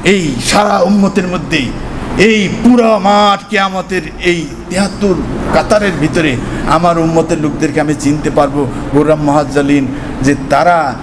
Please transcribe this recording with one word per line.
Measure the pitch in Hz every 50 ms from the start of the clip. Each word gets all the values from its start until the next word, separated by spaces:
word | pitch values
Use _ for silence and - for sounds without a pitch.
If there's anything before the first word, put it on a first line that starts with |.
| -
এই | 165 196 196 175 151 131 117 113
সারা | - - - 208 208 202 196
উম্মতের | 180 185 208 202 196 190 - 202 185 180
মধ্যেই, | 175 180 147 135 156 156 131 113 - - - - - - - - - -
এই | 185 220 220 214 202 180 - - -
পুরা | 240 247 240 226 226 220 208
মাঠ | 185 196 202 208 208 202 202 196 196 -
কিয়ামতের | 214 202 196 196 190 190 175 175 185 185 156 151 - - 180
এই | 180 175 170 156 139 - - - -
তিহাত্তর | 175 185 202 196 - - 202 202 180 156 131 110 - - - - -
কাতারের | 156 - - 220 214 208 202 175 143
ভিতরে | 143 156 - 170 160 156 127 120 - - - - - -
আমার | 147 160 175 175 170 170
উম্মতের | 165 165 165 165 160 160 170 156
লোকদেরকে | 151 151 143 135 151 156 135 160
আমি | 151 147 151 123
চিনতে | - 139 147 151 - 156
পারবো, | 131 156 147 139 135 143 143 120 120 110 - - -
হুররাম | 139 151 147 156 151 151
মুহাজ্জালিন, | 147 143 151 147 131 - 147 143 139 147 143 135 123 135 - - - - -
যে | 127 135 143 135 131 -
তারা | 139 139 156 175 175 170 156 139 123 113